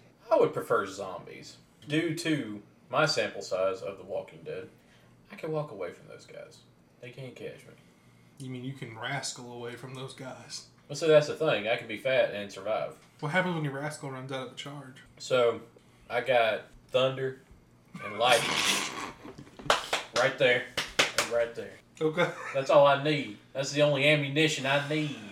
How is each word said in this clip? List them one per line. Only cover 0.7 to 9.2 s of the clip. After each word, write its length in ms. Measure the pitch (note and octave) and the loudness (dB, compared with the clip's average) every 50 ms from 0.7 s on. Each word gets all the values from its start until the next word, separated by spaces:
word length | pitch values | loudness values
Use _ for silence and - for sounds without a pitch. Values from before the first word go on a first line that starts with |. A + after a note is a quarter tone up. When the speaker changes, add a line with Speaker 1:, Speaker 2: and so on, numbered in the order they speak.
| A#2+ G#2+ G2+ | -2 -2 -2
Speaker 1:
zombies. 720 | F#2+ - G2 F#2+ F#2+ F2+ - - - - - - - - - - _ _ _ - C#3+ | -4 -8 -10 -10 -10 -10 -12 -14 -16 -16 -18 -18 -20 -20 -20 -20 _ _ _ -8 -4
Due 260 | D3 D#3+ F3 E3 D3 | -2 0 0 -2 -2
to 460 | - - E3 D3+ C#3 A#2 G#2+ G#2 - - - _ _ _ - | -4 -2 -2 -2 -2 -2 -6 -10 -12 -14 -18 _ _ _ -2
my 160 | A#2 C#3+ D3+ | 2 2 2
sample 360 | D3 - A#2 G#2 - - - | 4 2 2 0 -2 -4 -8
size 380 | - - F#2+ F#2 F#2+ F#2+ F#2 - | -8 -4 -2 0 0 0 0 -2
of 180 | - G2 G2 F#2 | -6 -8 -10 -10
The 60 | F2+ | -8
Walking 360 | F#2+ F#2+ - - - D#2+ D#2+ E2 | -6 -6 -6 -6 -8 -14 -14 -12
Dead, 240 | D#2 E2 F#2 F#2+ - - _ _ _ - - - - - _ _ - | -10 -10 -10 -10 -14 -18 _ _ _ -20 -20 -20 -20 -20 _ _ -20
I 40 | G#3 | -14
can 140 | - - D#3+ | -10 -8 -6
walk 200 | D#3 D3+ D3 - | -4 -4 -6 -6
away 180 | G#2+ G2 F2+ - | -8 -8 -8 -8
from 140 | - - - - | -10 -12 -18 -20
those 180 | - - - | -20 -20 -20
guys. 320 | - - - - - - - - - _ _ _ _ _ _ | -18 -18 -18 -18 -18 -20 -20 -20 -20 _ _ _ _ _ _
They 100 | B2 B2 | -18 -18
can't 240 | A#2+ C3+ C3 B2 A2 | -16 -14 -14 -14 -14
catch 220 | - G#2+ - - - - | -14 -14 -14 -14 -16 -20
me. 60 | D2+ - - - _ _ _ _ - - _ _ _ _ - | -20 -20 -20 -20 _ _ _ _ -20 -20 _ _ _ _ -14
Speaker 2:
You 120 | C3+ B2+ | -12 -10
mean 140 | B2+ B2 B2 | -10 -8 -8
you 80 | C#3 C#3 | -10 -10
can 220 | - B2 A#2 A2+ A2 | -10 -12 -14 -10 -8
rascal 540 | A#2 C3 C#3 - | -6 -6 -6 -6